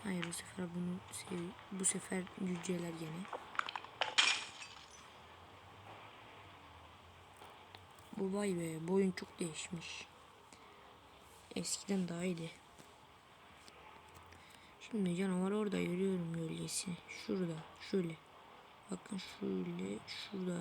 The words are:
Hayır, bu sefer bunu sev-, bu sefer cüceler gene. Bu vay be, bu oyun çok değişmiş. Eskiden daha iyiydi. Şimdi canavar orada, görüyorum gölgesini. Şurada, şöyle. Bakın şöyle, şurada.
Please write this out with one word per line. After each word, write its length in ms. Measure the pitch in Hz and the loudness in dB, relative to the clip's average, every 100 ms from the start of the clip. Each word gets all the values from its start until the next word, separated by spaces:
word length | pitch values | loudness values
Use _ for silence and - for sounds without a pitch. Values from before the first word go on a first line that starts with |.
Hayır, 200 | 208 180 170 | 2 2 2
bu 40 | |
sefer 340 | 170 - - 180 | -2 -6 -4 -2
bunu 220 | 175 175 185 - | 0 0 0 -4
sev-, 640 | - - 180 175 - - 190 | -8 -4 -2 -2 -6 -6 2
bu 40 | |
sefer 380 | 190 185 - 190 180 - | 4 4 0 0 0 -2
cüceler 500 | 185 175 165 175 170 | 0 2 2 0 0
gene. 340 | 165 160 165 196 - - - - - - - - - - - - - - - - - - - - - - - - - - - - - - - - - - - - - - - - - - - - - - - - - | -2 -4 -4 -4 -6 0 0 0 -6 -8 0 6 10 10 8 2 -8 -10 -10 -14 -16 -16 -16 -16 -16 -16 -16 -16 -16 -14 -14 -14 -14 -14 -16 -16 -16 -16 -16 -16 -18 -18 -18 -18 -16 -14 -14 -16 -16 -16 -18 -10 0
Bu 220 | 196 196 | 2 4
vay 180 | 208 175 | 4 4
be, 320 | 165 160 165 | 2 0 6
bu 40 | |
oyun 160 | 190 190 | 8 8
çok 300 | 180 - - | 4 -6 -2
değişmiş. 680 | 170 156 - 170 - - - - - - - - - - - - - - - - - - | -2 -2 -4 -4 -4 -8 -10 -14 -18 -18 -18 -18 -16 -16 -18 -18 -18 -18 -18 -18 -4 -2
Eskiden 520 | 175 - - 196 175 | 0 -2 2 4 4
daha 160 | 170 | 2
iyiydi. 260 | 180 165 165 - - - - - - - - - - - - - - - - - - - - - - - | 2 2 -2 -6 -16 -18 -18 -18 -18 -20 -20 -20 -18 -18 -18 -16 -16 -16 -16 -18 -16 -18 -18 -18 -18 -16
Şimdi 360 | - 220 185 170 | -2 4 6 6
canavar 340 | 196 180 190 | 6 6 6
orada, 320 | 208 208 185 | 6 4 6
görüyorum 500 | 175 175 196 185 165 | 4 6 6 4 2
gölgesini. 600 | 165 160 170 165 - 185 175 - | 2 0 0 0 0 0 -4 -6
Şurada, 480 | - - 202 175 160 - - - | -6 0 2 4 0 -6 -10 2
şöyle. 240 | 196 170 165 - - - - - - - | 4 4 -2 -10 -18 -18 -18 -18 -18 -8
Bakın 280 | 185 - 190 | -6 -4 -4
şöyle, 800 | - - 202 190 175 175 190 214 - | -4 -2 0 2 0 0 -2 -2 -4
şurada. 520 | - - 196 185 170 | -8 -4 -2 0 0